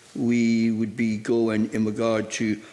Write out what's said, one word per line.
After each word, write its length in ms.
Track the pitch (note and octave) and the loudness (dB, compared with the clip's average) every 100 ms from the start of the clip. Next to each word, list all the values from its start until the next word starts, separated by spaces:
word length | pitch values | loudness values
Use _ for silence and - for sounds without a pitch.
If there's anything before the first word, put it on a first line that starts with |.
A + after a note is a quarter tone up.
| - | -12
we 560 | - A#2+ A#2+ A#2 A2+ A2+ | -4 0 2 2 2 2
would 260 | A2 A2 A2+ | 0 -2 -2
be 220 | A2+ G#2+ | -2 -2
going 520 | A2 A#2 A2+ G#2+ A2 | 0 2 2 2 0
in 100 | A2 | 0
regard 460 | A2 G#2+ A2+ A2 G#2+ | -2 0 0 0 -2
to 260 | - A2 G#2+ - | -2 -2 -2 -8